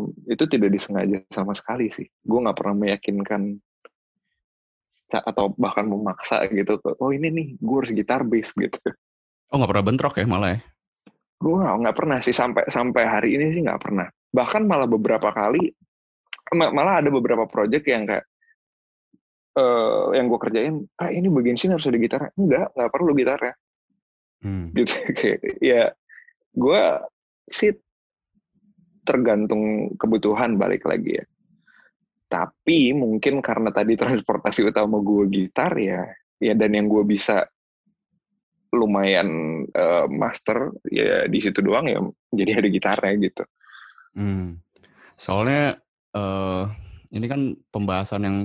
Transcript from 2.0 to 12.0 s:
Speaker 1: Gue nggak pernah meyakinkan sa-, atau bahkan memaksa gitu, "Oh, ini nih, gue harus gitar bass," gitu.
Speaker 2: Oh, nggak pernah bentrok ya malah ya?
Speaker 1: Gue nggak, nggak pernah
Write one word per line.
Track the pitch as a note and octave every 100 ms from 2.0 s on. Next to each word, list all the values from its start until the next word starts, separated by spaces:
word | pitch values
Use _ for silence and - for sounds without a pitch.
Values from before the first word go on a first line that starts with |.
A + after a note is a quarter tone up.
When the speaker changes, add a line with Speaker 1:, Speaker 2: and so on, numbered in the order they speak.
| - _
Speaker 1:
Gue | - A#2
nggak | A#2
pernah | F#2+ G2+ G2+
meyakinkan | G#2 G2+ - G2+ G2 G#2 G2+ G2+ - _ - _ _ _ _ _ _ _ _ _ _ _ _
sa-, | A2+ -
atau | G#2 G2+ G2
bahkan | G#2+ G#2 G#2+
memaksa | G2+ G#2 F2+ - - G2
gitu, | G#2 G2 G#2+ - -
"Oh, | C3
ini | C#3 D#3+
nih, | D#3+ D3+ C3
gue | A2 C3+
harus | B2
gitar | G#2+ G2+ B2+
bass," | B2 A2+ A2
gitu. | - - - - - _ _ _ _ _
Speaker 2:
Oh, | C#3
nggak | A2
pernah | G2+ G2
bentrok | B2+ C#3+
ya | - G#2+
malah | F#2+ G2+
ya? | G#2 - _ _ _ _ _ _ _
Speaker 1:
Gue | D#3 F3+
nggak, | F3 G#2
nggak | A#2
pernah | -